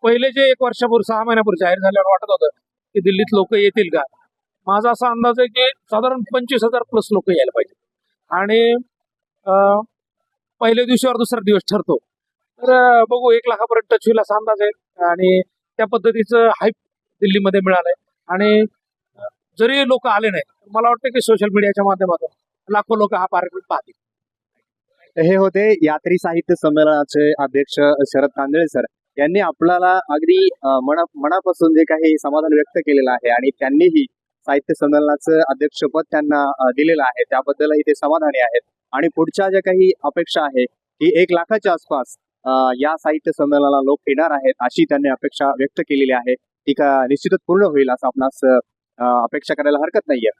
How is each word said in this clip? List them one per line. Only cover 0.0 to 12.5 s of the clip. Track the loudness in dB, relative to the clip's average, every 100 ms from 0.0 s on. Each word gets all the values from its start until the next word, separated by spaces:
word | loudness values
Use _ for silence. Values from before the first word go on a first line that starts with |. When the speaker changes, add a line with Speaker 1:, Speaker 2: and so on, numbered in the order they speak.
Speaker 1:
पहिले | 0 0 0
जे | 0 0
एक | 2
वर्षापूर्वी, | -2 -2 0 0 0
सहा | -4
महिन्यापूर्वी | -2 0 0 0
जाहीर | 2 2
झाल्यावर | 0 0 2
वाटत | 0 0
होतं | 0 0 -4 _ _ _
की | -2
दिल्लीत | 0 0 0
लोक | 0 0
येतील | 0 0 0 -2 -2
का. | -6 _ _ _ _ _ -2
माझा | -2 0
असा | -2 -2
अंदाज | -2 -2 0
आहे | -2
की | 0 -2 -2 _
साधारण | -4 -2 -4 -4
पंचवीस | -4 -2 -2
हजार | 0 -2 -2
plus | -4 -2
लोक | -2 0
यायला | 0 0
पाहिजे. | -2 -6 _ _ _ _ _ _ -4
आणि, | 0 2 2 0 -4 _ _ _ _ _ 0
अ, | 2 4 2 -2 _ _ _ _ _ _ _
पहिल्या | 0 2
दिवसावर | 2 2 0 -2
दुसरा | -2 -2
दिवस | 0 0 0
ठरतो. | -6 -2 -4 _ _ _ _ _